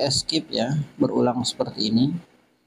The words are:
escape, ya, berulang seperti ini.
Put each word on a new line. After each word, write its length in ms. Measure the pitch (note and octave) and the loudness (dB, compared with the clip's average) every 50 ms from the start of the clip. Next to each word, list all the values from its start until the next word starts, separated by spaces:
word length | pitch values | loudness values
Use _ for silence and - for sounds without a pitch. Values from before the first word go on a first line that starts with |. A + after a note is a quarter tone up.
escape, 480 | C3+ C#3 C#3 - - - D#3 D#3+ - - | 0 0 0 -2 -2 0 -2 -2 -2 -2
ya, 240 | - A2 A2+ B2+ D3 D3+ C#3 - - | -2 -2 0 0 0 -2 -2 -4 -2
berulang 480 | - C#3 A#2 - B2 B2 B2 A#2+ B2 A#2 | 0 0 0 2 2 2 2 2 0 -2
seperti 480 | - - - B2 A#2+ - A2+ G#2+ G#2+ A2+ | -4 -4 -4 -6 -6 -4 -4 -2 2 2
ini. 160 | A#2 C3 D3 E3+ E3+ - _ _ _ _ _ _ _ _ | 4 2 2 0 -4 -8 _ _ _ _ _ _ _ _